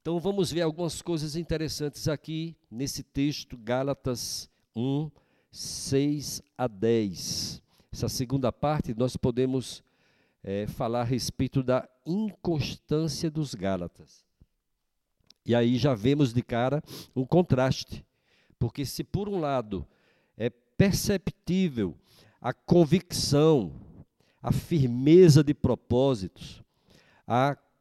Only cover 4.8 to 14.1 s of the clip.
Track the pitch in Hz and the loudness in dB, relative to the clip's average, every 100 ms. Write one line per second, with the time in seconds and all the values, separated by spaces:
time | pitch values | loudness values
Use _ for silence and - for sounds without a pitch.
4.8 | 127 139 156 _ _ _ _ - - - | -2 -2 -4 _ _ _ _ -14 -12 -10
5.8 | - 139 143 147 131 - - - 127 101 | -2 0 0 -2 -6 -12 -14 -6 -6 -2
6.8 | 110 117 104 82 - - - - _ _ | 2 2 2 -4 -8 -8 -8 -12 _ _
7.8 | _ - 113 - 123 135 123 - 147 156 | _ -6 -6 -4 -2 0 0 -2 -2 -2
8.8 | - 110 127 - 135 120 131 131 117 - | -2 -2 -2 0 -2 2 0 0 -4 -14
9.8 | _ _ _ _ _ _ - 98 107 - | _ _ _ _ _ _ -6 -4 -4 -4
10.8 | 117 120 120 127 - - 135 139 127 127 | -4 -2 -2 -2 -4 -4 -2 0 2 0
11.8 | - _ - 185 220 - - 160 120 - | 0 _ -6 -4 -4 -6 -4 -2 -2 -8
12.8 | _ 151 160 135 165 151 143 104 95 95 | _ -2 -2 -4 -6 -4 -6 -4 -4 -4
13.8 | 85 _ 78 | -6 _ -20